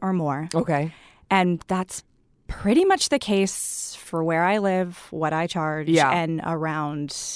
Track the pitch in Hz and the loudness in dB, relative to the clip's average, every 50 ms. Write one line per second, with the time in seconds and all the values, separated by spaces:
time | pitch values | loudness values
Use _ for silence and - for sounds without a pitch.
0 | 190 190 185 180 156 147 135 143 160 170 - 165 165 175 156 143 151 165 - - | -2 -2 0 0 0 0 -2 -4 -6 -2 -2 -2 0 0 0 0 -2 -4 -6 -12
1 | - - - _ _ _ 196 190 185 180 175 160 - - 185 185 185 - - - | -20 -20 -20 _ _ _ 2 2 2 2 0 -2 -4 -4 -4 -4 -4 -6 -8 -12
2 | - _ _ _ _ _ _ _ _ - - - - 202 226 320 381 381 381 - | -12 _ _ _ _ _ _ _ _ -12 -10 -2 0 4 4 6 6 6 4 2
3 | - - 294 277 - - 202 196 196 190 - - - - - - - - - - | 2 0 0 0 0 0 2 2 2 2 0 0 0 0 -2 -4 -6 -8 -10 -12
4 | - - - 165 160 165 165 165 175 185 208 214 196 196 185 185 185 175 175 - | -10 -6 -4 -2 0 2 2 2 2 2 2 2 2 2 2 0 0 -2 -6 -12
5 | - - - 160 160 151 156 160 170 170 - 175 156 156 151 156 151 156 165 160 | -16 -12 -4 -2 -2 0 0 0 -2 -2 -2 -2 -2 -2 -2 -2 2 4 6 6
6 | 143 131 170 175 165 160 165 156 - 165 165 156 160 160 151 156 151 147 151 147 | 6 6 4 2 0 -2 -4 -4 -4 -4 -4 -2 -4 -4 -4 -4 -4 -4 -6 -6
7 | 147 139 - - - - - | -8 -8 -8 -10 -10 -10 -10